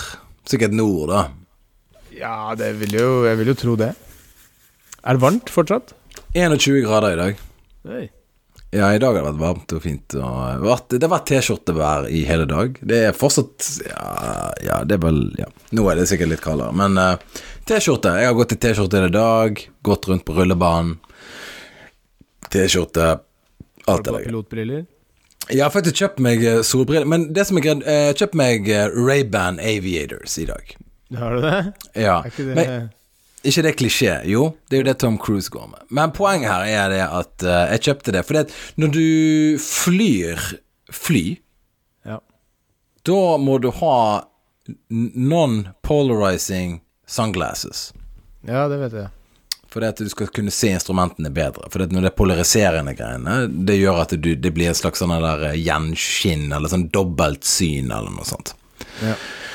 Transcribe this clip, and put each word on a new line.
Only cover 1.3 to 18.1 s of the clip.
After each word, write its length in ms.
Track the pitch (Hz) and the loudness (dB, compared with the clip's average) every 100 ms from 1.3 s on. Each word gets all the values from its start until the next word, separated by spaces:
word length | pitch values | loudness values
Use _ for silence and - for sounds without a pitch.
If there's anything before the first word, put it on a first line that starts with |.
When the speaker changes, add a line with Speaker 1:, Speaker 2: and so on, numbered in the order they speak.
| 69 - _ _ _ _ - - | -6 -20 _ _ _ _ -20 -20
Speaker 2:
Ja, 440 | 110 117 110 107 | -12 -10 -8 -6
det 180 | 113 107 107 | -4 -4 -4
vil 180 | 104 | -2
jo, 160 | 107 123 127 | 0 2 4
jeg 140 | 117 113 | 4 2
vil 120 | 113 | 2
jo 40 | |
tro 200 | 131 117 110 | 0 0 0
det. 160 | 110 - - - - _ _ _ _ _ - - | 0 -4 -16 -20 -20 _ _ _ _ _ -20 -8
Er 180 | 123 131 | 0 4
det 60 | |
varmt 280 | 131 226 - | 4 2 0
fortsatt? 440 | - 156 233 - - - - - | 0 2 0 -4 -20 -20 -20 -4
Speaker 1:
Enogtjue 540 | 170 175 147 139 139 | 0 2 4 4 4
grader 300 | 110 107 104 | 4 4 2
i 40 | 82 | 2
dag. 200 | 92 101 - _ _ _ | -2 -4 -10 _ _ _
Speaker 2:
Oi. 180 | - 120 - _ _ _ _ - - | -14 -12 -12 _ _ _ _ -20 -6
Speaker 1:
Ja, 200 | 104 101 | 0 4
i 60 | 104 | 4
dag 140 | 131 101 | 4 2
har 0 | |
det 60 | |
vært 160 | 73 76 | 0 -2
varmt 320 | 82 87 - | -2 -4 -6
og 60 | 80 | -6
fint, 320 | 85 71 - | -6 -8 -8
og 460 | 67 64 64 64 65 | -8 -6 -6 -4 -2
vært, 300 | 101 127 - | 0 -2 -2
det 80 | 123 | 0
har 80 | 160 | 0
vært 140 | 180 - | 0 0
T-skjortevær 760 | 135 120 107 - 80 76 73 62 | 0 0 -2 -2 -2 0 0 -2
i 140 | 80 | -2
hele 220 | 73 82 78 | 0 0 0
dag. 300 | 76 123 131 | 0 -2 -4
Det 200 | - 117 | 0 2
er 140 | 110 - | 2 2
fortsatt, 500 | 139 151 117 - - - | 2 2 0 -4 -10 -8
ja, 200 | - - 50 50 55 50 50 50 | -10 -10 -8 -8 -6 -6 -6 -6
ja, 140 | 50 50 | -2 -2
det 100 | 73 | 0
er 80 | 98 | 2
vel, 160 | 82 78 50 - | 4 2 0 -4
ja. 100 | - - - | -10 -12 -6
Nå 160 | 113 101 | 0 2
er 80 | 82 | 2
det 60 | 90 | 2
sikkert 240 | 92 85 | 2 0
litt 140 | 80 | -2
kaldere, 260 | 82 76 57 78 | -2 -4 -2 0
men, 180 | 98 95 | 2 4
eh, 420 | 92 90 - - - - - | 2 0 -6 -18 -16 -10 -2
T-skjorte. 460 | 220 - 120 - | 0 2 2 2